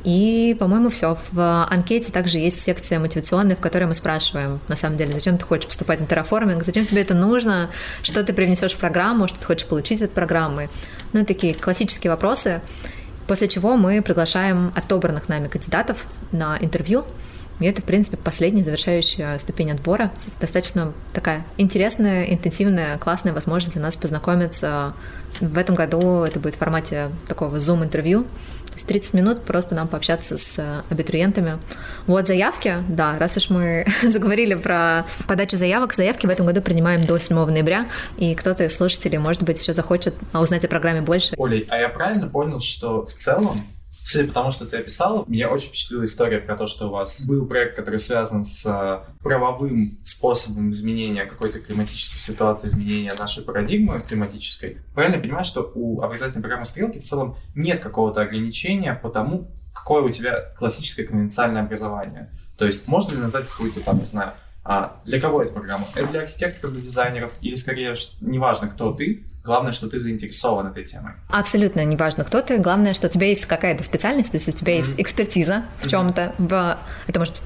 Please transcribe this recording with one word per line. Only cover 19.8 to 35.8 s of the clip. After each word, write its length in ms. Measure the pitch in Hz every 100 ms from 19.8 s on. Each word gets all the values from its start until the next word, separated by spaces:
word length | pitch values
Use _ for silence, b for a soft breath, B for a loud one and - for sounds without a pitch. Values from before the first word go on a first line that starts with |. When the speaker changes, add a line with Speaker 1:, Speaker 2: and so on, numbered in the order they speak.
| 151 208 214 B B -
Speaker 1:
Достаточно 520 | 160 180 175 180 160 - -
такая 320 | - 170 156 165 -
интересная, 680 | 196 196 202 - 208 185
интенсивная, 760 | 175 170 170 - 196 180 151 147
классная 340 | 165 175 185
возможность 400 | 156 - 170 175
для 60 | 160
нас 140 | 151 165
познакомиться. 960 | 156 151 165 175 170 - 151 147 143 - B B B -
В 160 | 170 156
этом 180 | 180 175
году 480 | 160 170 180 180
это 140 | 160 156
будет 160 | 151 -
в 20 |
формате 520 | 156 160 160 147 143 165 -
такого 280 | 170 151 147
Zoom-интервью. 680 | 147 170 156 151 156 202 247 B B B B
То 120 | -
есть 80 | -
тридцать 260 | 202 196
минут 300 | 185 196 233
просто 320 | - 175 180 165
нам 100 | 165
пообщаться 500 | 151 - 170 - -
с, 220 | - -
э, 240 | 147 147 -
абитуриентами. 680 | 156 156 160 190 196 170 160 B B B B -
Вот 180 | 185 190
заявки, 480 | 185 220 - 208 175 180
да, 280 | 160 151 156
раз 160 | 170 -
уж 120 | -
мы 360 | 180 175 165 202
<laughs> 80 | -
заговорили 520 | 240 214 196 214 233 180
про 480 | 175 175 170 165 165 B -
подачу 280 | 190 196 185
заявок, 380 | 180 214